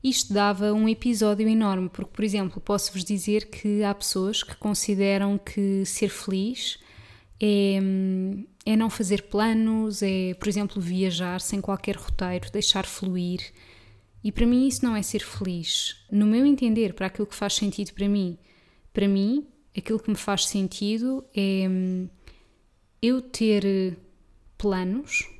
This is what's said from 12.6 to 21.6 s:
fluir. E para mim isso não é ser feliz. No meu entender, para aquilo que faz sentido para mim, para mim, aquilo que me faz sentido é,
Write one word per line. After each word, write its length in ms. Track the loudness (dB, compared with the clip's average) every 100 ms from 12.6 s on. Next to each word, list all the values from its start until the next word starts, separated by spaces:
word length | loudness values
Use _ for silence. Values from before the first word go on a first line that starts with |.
| 0 0 -4
fluir. 540 | -6 -4 -2 -2 -4 -8 -18 -20 -20 -20 -20 _ -6
E 80 | -6
para 160 | 2 4
mim 220 | 4 2
isso 160 | 2
não 100 | 0
é 80 | 0
ser 180 | -2 -4
feliz. 760 | -6 -6 -6 -4 -4 -4 -4 -8 -2
No 160 | 4
meu 220 | 4 6 6
entender, 480 | 6 4 2 2
para 140 | 0 -6
aquilo 180 | -4 -6
que 80 |
faz 200 | -4 -2
sentido 380 | 0 -2 -2 -8
para 160 | -2 0
mim, 300 | 2 0 -6 _ _ _ _ -8
para 160 | 0 2
mim, 400 | 4 2 0 -4 _ _ -10
aquilo 220 | -4 -2
que 120 | 0
me 60 | -2
faz 300 | -2 -2 0
sentido 800 | 0 -2 -2 -2 0 -2 -4 -4
é, 320 | -2 0 2